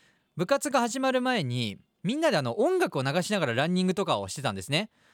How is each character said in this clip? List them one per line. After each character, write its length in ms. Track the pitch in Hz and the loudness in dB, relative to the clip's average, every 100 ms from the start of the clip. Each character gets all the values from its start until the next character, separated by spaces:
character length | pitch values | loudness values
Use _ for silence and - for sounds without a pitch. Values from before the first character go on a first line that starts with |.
| _ _ _ - | _ _ _ -6
部 100 | 180 | 0
活 240 | 277 294 | 0 2
が 120 | 254 | 0
始 180 | 233 262 | 0 0
ま 120 | 262 | 0
る 80 | 254 | 2
前 240 | 254 240 | 0 0
に、 360 | 135 123 113 95 _ _ | 0 -2 -4 -6 _ _
み 120 | 175 285 | -4 0
ん 60 | |
な 80 | 320 | 2
で 80 | 185 | 2
あ 60 | |
の、 160 | 127 117 | 0 0
音 180 | 277 370 | 2 2
楽 220 | 339 151 | 0 0
を 40 | |
流 200 | 131 156 | 0 0
し 80 | 170 | 0
な 80 | 202 | 0
が 80 | 147 | 0
ら 80 | 117 | 2
ラ 100 | 160 | 2
ン 80 | |
ニ 80 | 180 | 2
ン 60 | 185 | 2
グ 80 | 185 | 0
と 100 | 170 | 0
か 140 | 117 | -2
を 80 | 98 | -2
し 80 | - | -4
て 80 | |
た 80 | 131 | -4
ん 40 | 95 | -4
で 60 | |
す 80 | 92 | -2
ね。 220 | 147 220 _ _ | -2 -2 _ _